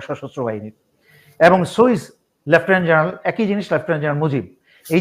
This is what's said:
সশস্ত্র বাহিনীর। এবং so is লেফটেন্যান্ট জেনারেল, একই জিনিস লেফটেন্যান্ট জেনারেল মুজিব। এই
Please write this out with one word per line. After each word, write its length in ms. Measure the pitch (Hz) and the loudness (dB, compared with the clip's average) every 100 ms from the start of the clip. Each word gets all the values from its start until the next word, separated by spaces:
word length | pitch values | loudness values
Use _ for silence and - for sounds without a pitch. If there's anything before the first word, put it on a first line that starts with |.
| - | -6
সশস্ত্র 340 | 143 123 - 117 | -12 -12 -8 -6
বাহিনীর। 280 | 107 107 - _ _ _ _ _ - 170 | -8 -12 -18 _ _ _ _ _ 2 4
এবং 120 | 185 165 | 4 2
so 100 | - 247 | 2 2
is 80 | 196 - _ _ _ - | 2 -4 _ _ _ 0
লেফটেন্যান্ট 340 | 165 180 190 170 | 2 2 0 2
জেনারেল, 220 | 160 165 - 185 | 2 0 -4 -6
একই 160 | 202 208 | -2 -2
জিনিস 160 | 202 180 | -2 -2
লেফটেন্যান্ট 300 | 156 - 156 | -4 -2 -4
জেনারেল 160 | 151 147 | -2 -2
মুজিব। 200 | 156 135 90 _ _ _ - | -2 -2 -6 _ _ _ -2
এই 60 | 165 | -2